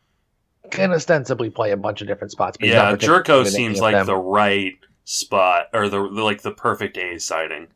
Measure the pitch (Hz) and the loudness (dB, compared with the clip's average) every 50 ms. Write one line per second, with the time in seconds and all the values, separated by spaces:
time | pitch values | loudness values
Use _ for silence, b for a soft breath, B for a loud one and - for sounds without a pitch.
0 | _ _ _ _ _ _ _ _ _ _ _ _ - - - 190 190 190 180 160 | _ _ _ _ _ _ _ _ _ _ _ _ -16 -10 -4 -2 0 0 0 0
1 | - - 170 147 123 - 131 117 120 107 - - 113 107 101 101 98 107 104 - | 2 2 0 0 0 -2 -4 -4 -4 -4 -4 -4 -2 -2 -2 -2 -2 -4 -6 -6
2 | 104 101 101 - 101 98 - - 101 - - - - 113 113 110 104 101 104 104 | -8 -8 -8 -8 -8 -10 -4 -4 -4 -4 -4 -2 0 2 4 4 4 4 2 0
3 | - 139 165 180 170 160 151 135 123 101 98 104 120 110 104 98 113 110 107 101 | 2 2 4 4 4 4 4 4 4 4 2 0 -2 -2 -2 0 2 2 2 2
4 | 95 98 98 95 92 92 98 104 107 101 98 101 98 92 - _ _ _ _ _ | 2 2 0 -2 0 0 2 2 4 2 2 0 -2 -4 -8 _ _ _ _ _
5 | _ - - - - - 104 98 92 92 90 85 - - - 110 104 101 101 98 | _ -10 -8 -8 -4 0 2 2 4 4 4 2 0 0 0 0 0 0 0 -2
6 | 101 92 101 107 110 107 104 104 - 107 104 - - 120 101 - 110 92 - 95 | -4 -4 -4 -2 -2 -2 -2 -2 -6 -8 -8 -4 -4 -4 -2 -2 -6 -8 -6 -8
7 | 90 90 85 82 - - 87 80 80 78 78 76 82 - _ | -8 -8 -8 -8 -8 -6 -4 -4 -4 -6 -8 -12 -14 -18 _